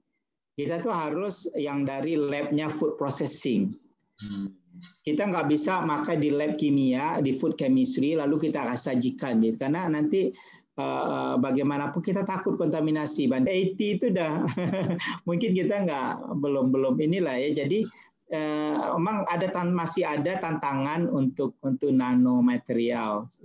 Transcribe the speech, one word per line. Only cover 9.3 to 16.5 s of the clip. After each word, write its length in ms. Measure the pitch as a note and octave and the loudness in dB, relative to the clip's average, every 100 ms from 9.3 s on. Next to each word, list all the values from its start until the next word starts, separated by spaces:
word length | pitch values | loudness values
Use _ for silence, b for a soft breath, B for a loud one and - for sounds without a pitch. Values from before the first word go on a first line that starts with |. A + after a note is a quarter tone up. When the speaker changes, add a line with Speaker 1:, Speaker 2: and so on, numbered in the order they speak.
| A2+ | 4
Speaker 1:
gitu. 160 | A2+ | 4
Karena 320 | A2+ C3+ E3 F3+ | 2 -2 0 0
nanti, 480 | D3+ D3+ F#3+ E3+ B B B _ | 0 2 2 0 B B B _
eh, 600 | - C3+ C3+ - C3+ C3 C3 | -6 -4 -2 -2 -2 0 0
bagaimanapun 640 | C3+ C3 C#3+ C#3+ C#3+ F3 | 2 2 2 0 -2 -2
kita 240 | G3 F#3+ F#3+ | -2 -2 -2
takut 320 | F#3+ G#3+ D3+ | -2 -2 0
kontaminasi. 720 | D#3+ D#3 D#3 D#3 D3 - C3 | 0 2 0 0 -2 0 0
Ban 160 | C3 B2+ | 2 2
eighty 560 | F#3 F#3 F#3+ G#3 - | 2 0 0 0 2
itu 80 | B3 | 0
udah 320 | F#3 D#3+ D#3 E3 | 0 0 0 -2
<laughs> 520 | F#3 F3 - D3 F3 B B - | -2 -2 -2 -2 -2 B B -4
mungkin 240 | E3+ A3 | -2 0
kita 320 | F#3 F3+ G3+ F3+ | 2 2 0 0
nggak, 560 | C#3 B2 - - C#3+ | -2 -4 -6 -6 -2
belum, 320 | C#3+ | 0